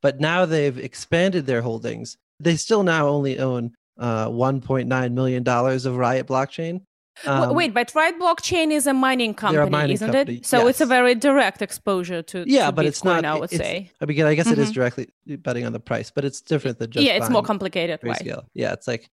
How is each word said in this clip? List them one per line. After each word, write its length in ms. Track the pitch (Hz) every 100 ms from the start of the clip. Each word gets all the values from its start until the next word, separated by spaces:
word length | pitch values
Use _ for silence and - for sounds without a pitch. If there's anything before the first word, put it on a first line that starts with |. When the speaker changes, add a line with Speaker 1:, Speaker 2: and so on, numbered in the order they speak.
Speaker 1:
But 200 | 143 135
now 260 | 151 175 180
they've 320 | 160 143 123
expanded 680 | 131 - - 165 190 180
their 160 | 135 120
holdings. 560 | 120 113 117 113 120 - _ _
They 160 | 160 160
still 260 | - 220
now 260 | 185 160 147
only 300 | 147 139 131
own, 340 | 131 123 117 - _ -
uh, 300 | 120 110 110
one 340 | 117 127 135
point 260 | - 135 123
nine 260 | 127 127
million 280 | 123 131 127
dollars 420 | 123 120 127 131
of 120 | 127 123
Riot 280 | 120 131 127
Blockchain. 540 | 131 139 - 165 180 - _ _ -
Speaker 2:
W-, 240 | - - 123
Speaker 1:
Um, 40 |
Speaker 2:
wait, 180 | 320 320
but 200 | 214 240
Riot 240 | 311 320 339
Blockchain 520 | 359 349 - 359 320
is 140 | 302 269
a 60 |
mining 380 | 269 262 254 226
Speaker 1:
They're 180 | 202 214
a 140 | 156
Speaker 2:
company, 60 | 147
Speaker 1:
mining 240 | 147 147
Speaker 2:
isn't 180 | 139 220
Speaker 1:
company, 260 | 262 277 120
Speaker 2:
it? 80 | -
So 200 | 247 233
it's 140 | 262
a 40 |
Speaker 1:
yes. 40 | 285
Speaker 2:
very 260 | 254 247
direct 460 | 240 277 277 208 -
exposure 600 | 202 - 214 190 175 175
to, 220 | 165 185 170
Speaker 1:
Yeah, 200 | 262 147
Speaker 2:
to 60 |
Speaker 1:
but 120 | 139 151
it's 140 | -
Speaker 2:
Bitcoin, 220 | 190 170
Speaker 1:
not, 20 |
Speaker 2:
I 100 | 151 156
would 120 | 165
Speaker 1:
it's, 40 | 170
Speaker 2:
say. 340 | - 180 185 _
Speaker 1:
I 40 | 147
mean, 160 | 147
I 120 | 151
guess 120 | 151 170
it 120 | 147
is 80 | 139
Speaker 2:
Mm-hmm. 40 |
Speaker 1:
directly 340 | 131 123 127 120 _ - 143
betting 260 | 135 120 117
on 60 |
the 80 | 120
price, 300 | - 113 117
but 140 | - 139
it's 140 | -
different 360 | - 151 135 117
than 120 | 113
just 140 | 117 277
Speaker 2:
Yeah, 80 |
it's 160 | 190 220
more 100 | 233
Speaker 1:
buying 40 | 214
Speaker 2:
complicated, 540 | 208 190 185 170 156
right? 160 | 120 -
Speaker 1:
Grayscale. 260 | - - -
Yeah, 200 | - 120
it's 120 | - -
like, 220 | 117 -